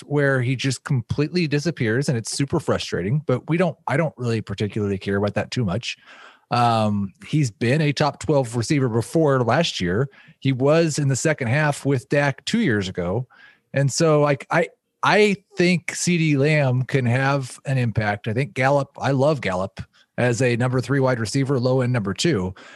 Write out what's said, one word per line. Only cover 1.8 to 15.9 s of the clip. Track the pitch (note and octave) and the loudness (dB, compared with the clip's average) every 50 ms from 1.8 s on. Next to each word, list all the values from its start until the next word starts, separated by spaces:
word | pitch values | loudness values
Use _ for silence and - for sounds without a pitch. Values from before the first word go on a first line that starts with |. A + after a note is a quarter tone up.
| B2+ G#2+ A2 B2+ D3 - | 0 0 0 0 0 0
and | C3+ | -2
it's | A2+ G#2+ - | -2 -4 -6
super | - - C#3+ - - D#3 | -4 -4 -4 -2 -2 -2
frustrating, | - - G#2 F2 - - G2+ F2 F2 G2+ C3+ D#3 - | 0 0 -2 -2 -2 -4 -6 -4 -2 -2 -2 -2 0
but | - B2+ A#2+ - - | -2 -2 -2 -2 -2
we | D#3+ | 0
don't, | E3+ F#3 E3 C3 _ - | 0 0 0 -2 _ -6
I | - C3 | -4 -2
don't | D3 E3 C#3+ - | 0 -2 -2 -4
really | - B2 A#2 A2+ A2 | -4 -4 -2 -2 -2
particularly | G2+ - G2 - A2 G2+ - A2 G#2 G2+ G2 | -4 -6 -6 -4 -4 -4 -2 -2 -2 -2 -4
care | F#2+ - G2+ G2 | -4 -4 -2 -2
about | G2+ G#2 G2+ G2 | 0 0 -2 -2
that | G#2+ - - | -4 -6 -4
too | - B2+ A#2+ | -4 -4 -2
much. | F#2 F2 A#2 - - - _ - - - - - - - _ _ - | -2 -2 -4 -6 -8 -12 _ -18 -20 -20 -20 -20 -20 -20 _ _ -4
Um, | - A#2+ A#2+ A#2 A2+ A2+ A2 G#2+ G#2 G2+ G2+ F#2+ - - - | -2 2 2 2 2 2 2 0 0 -2 -4 -6 -8 -14 -10
he's | - - D#3 C#3+ A#2 | -2 0 0 0 0
been | - - A#2+ A2+ C3+ D#3+ | -2 -2 0 0 2 2
a | D#3 D3 | 2 0
top | C#3 - D3+ C#3+ C#3 - | 0 2 0 0 -2 -4
twelve | - - D3+ C#3 B2+ A2+ A#2 | -2 0 0 0 0 0 -2
receiver | A#2+ A2+ - D#3+ C#3 C3 | -4 -2 0 0 0 0
before | A#2+ A2 A#2+ A2 - - E3 D#3+ C#3+ C3+ C3 A#2+ | 2 0 0 -2 0 0 2 2 4 4 2 2
last | A2+ A#2 D#3 E3 - - - | 2 2 2 0 0 -2 -4
year. | F#2 F2 E2+ A#2+ C#3 C3+ - - - - - _ | -2 0 0 0 -2 -2 -6 -18 -20 -20 -14 _
He | - C3+ C3+ | -2 -2 0
was | A#2+ C3+ C#3+ D#3 E3 E3+ D#3+ C#3 | 2 2 4 4 4 2 2 0
in | - D3 C3+ | 0 0 0
the | C3+ | 0
second | - - D#3+ D3 - C3 | 0 0 0 0 0 -2
half | A2+ B2+ D3+ D#3 D3 C3 - - | 0 0 0 0 0 -2 -2 -2
with | C#3 C#3 B2 - | -2 -2 -2 -2
Dak | - D3+ C#3+ C#3+ C#3+ B2+ - - | 0 0 2 2 0 -2 -4 -6
two | - - A#3 | -4 -2 0
years | A3+ D3 A2 G#2 F#2+ | 2 2 2 0 -2
ago. | F#2 F2+ F#2 F2 F2+ F#2+ A#2+ C3 _ - - - - _ _ _ _ - | -4 -6 -4 -4 -2 -2 -4 -4 _ -14 -20 -20 -20 _ _ _ _ -2
And | C3+ C#3 C3+ | 0 0 0
so, | - - E3 D#3+ D3+ D3 | 2 2 4 4 4 4
like, | D3 D3 C#3+ C#3 - - | 4 2 0 -2 -4 -2
I, | C#3+ E3+ E3+ - _ _ _ _ _ - - | -2 -2 -2 -2 _ _ _ _ _ -2 0
I | C#3 E3+ G#3 G#3+ G#3 F#3+ - _ _ - | 2 4 4 4 4 2 -2 _ _ -2
think | - F3 F3 F3+ E3 - | 0 2 2 2 0 -2
CeeDee | - | -6